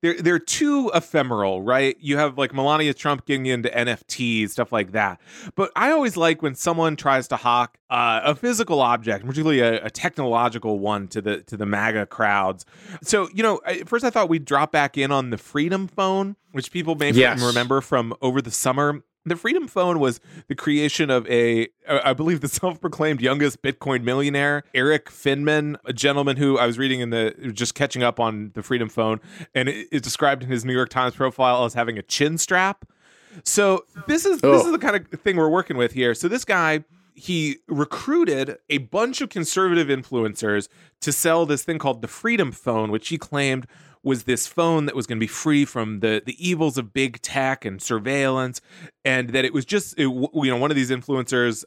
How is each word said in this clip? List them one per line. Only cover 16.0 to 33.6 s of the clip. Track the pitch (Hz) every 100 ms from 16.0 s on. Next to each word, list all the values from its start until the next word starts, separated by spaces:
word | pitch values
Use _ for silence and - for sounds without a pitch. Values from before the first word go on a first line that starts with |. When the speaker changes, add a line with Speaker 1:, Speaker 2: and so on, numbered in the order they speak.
| 190 190 196 202 _
Speaker 1:
which | 139 131
people | 175 160 160
may | 143
f-, | 127
Speaker 2:
Yes. | 127 123
Speaker 1:
remember | 123 120 123 135
from | 131 135 113 113
over | 131 127
the | 123
summer. | - 135 131 147 147 _ _
The | - 170
Freedom | 226 339 285
Phone | - 180 170
was | 139 120 _ - -
the | 135
creation | - 147 147 - 151
of | 127 113
a, | 120 117 113 117 _ -
uh, | -
I | 143
believe, | 127 160 170
the | 139
<laughs> |
self-proclaimed | - 185 160 180 147 156 143
youngest | 123 139 147 131
Bitcoin | 131 135 139 131
millionaire, | 120 131 143 143 143 147 -
Eric | 135 131 151 -
Finman, | - - 139 147 151 147 143 -
a |
gentleman | 123 143 143 139 135
who | 143 135
I | 123
was | 117
reading | 135 131
in | 120
the, | 117 110 - 127
just | 104 117 -
catching | 139 131
up | 123 117
on | 113 107 107 110
the |
Freedom | 101 127 113
Phone, | - 110 110 - - -
and | 131 127
it, | 143 -
it | 151
described | 117 - 147 139
in | 127
his | 127 117
New |
York | 127 123
Times | 131 127
profile | 120 131 120 131 123 117
as | 120
having | 117 110
a |
chin | - - 147 160
strap. | - 180 190 202 - _ _ _ _ 190
So | - -